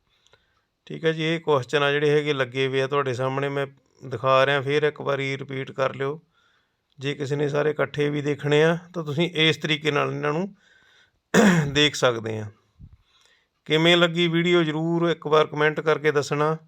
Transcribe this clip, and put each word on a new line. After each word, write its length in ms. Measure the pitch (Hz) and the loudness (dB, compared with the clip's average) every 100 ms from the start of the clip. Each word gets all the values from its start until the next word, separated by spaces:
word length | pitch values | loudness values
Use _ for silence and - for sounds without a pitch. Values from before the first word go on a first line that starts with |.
| _ _ _ _ _ _ _ _ - | _ _ _ _ _ _ _ _ -18
ਠੀਕ 200 | 151 160 | -6 -4
ਹੈ 60 | |
ਜੀ, 120 | 160 | -2
ਇਹ 160 | 160 165 | -2 -2
ਕੁਐਸਚਨ 440 | 156 143 120 151 | 0 0 0 0
ਆ 80 | 143 | 0
ਜਿਹੜੇ 180 | 143 147 | 2 2
ਹੈਗੇ 240 | 151 147 | 2 0
ਲੱਗੇ 340 | 139 127 131 135 | -2 -2 -2 -2
ਹੋਏ 140 | 135 | 0
ਆ 60 | 135 | 0
ਤੁਹਾਡੇ 260 | 143 135 | -2 -2
ਸਾਹਮਣੇ, 360 | 120 131 135 139 | -2 -4 -2 -4
ਮੈਂ 180 | 139 139 - _ _ - | -4 -6 -10 _ _ -12
ਦਿਖਾ 380 | 120 131 131 135 | -4 2 4 4
ਰਿਹਾ, 160 | 143 | 2
ਫੇਰ 220 | 131 147 | 0 0
ਇੱਕ 180 | 151 - | 0 -2
ਵਾਰੀ 360 | 135 139 135 135 | -4 -4 -4 -6
ਰਿਪੀਟ 340 | 135 135 135 | -8 -10 -8
ਕਰ 240 | 135 131 131 | -4 -4 -2
ਲਿਓ। 260 | 139 156 _ _ _ _ _ _ _ - | -6 -8 _ _ _ _ _ _ _ -10
ਜੇ 140 | 135 | -8
ਕਿਸੇ 220 | 143 135 143 | -6 -4 -2
ਨੇ 140 | 147 | -2
ਸਾਰੇ 200 | 147 151 | -2 -2
ਇਕੱਠੇ 400 | 147 135 - 147 | -2 -4 -2 -2
ਵੀ 120 | 147 | -2
ਦੇਖਣੇ 420 | 143 143 147 147 | -4 -4 0 4
ਆ 140 | 160 170 - | 4 0 -6
ਤਾਂ 100 | 175 | -10
ਤੁਸੀਂ 260 | 151 139 175 | -6 -4 -2
ਇਸ 240 | 175 160 - | 0 0 0
ਤਰੀਕੇ 340 | 160 151 151 | -2 -4 -2
ਨਾਲ 200 | 143 135 | -2 -2
ਇਹਨਾਂ 220 | 139 147 | -2 -4
ਨੂੰ 220 | 151 196 - _ _ _ _ _ _ _ | -4 -6 -10 _ _ _ _ _ _ _
<clears throat> 400 | - 214 170 143 | 4 6 4 2
ਦੇਖ 220 | 139 147 - | 2 2 2
ਸਕਦੇ 440 | 131 117 110 110 | 0 0 -4 -8
ਆ। 120 | 107 - _ _ - - _ _ _ _ _ _ - | -10 -14 _ _ -20 -20 _ _ _ _ _ _ -2
ਕਿਵੇਂ 320 | 156 170 175 | 2 4 4
ਲੱਗੀ 300 | 170 165 175 | 4 2 0
ਵੀਡੀਓ 360 | 170 175 175 | 2 2 2
ਜ਼ਰੂਰ 460 | 160 151 165 170 170 | 2 -2 -2 0 0
ਇੱਕ 180 | 160 147 | -2 2
ਵਾਰ 200 | 156 151 | 2 2
ਕੁਮੈਂਟ 320 | 147 151 151 | 0 0 0
ਕਰਕੇ 320 | 151 147 151 | 0 0 2
ਦੱਸਣਾ। 460 | 147 135 147 151 160 | 0 0 0 0 -2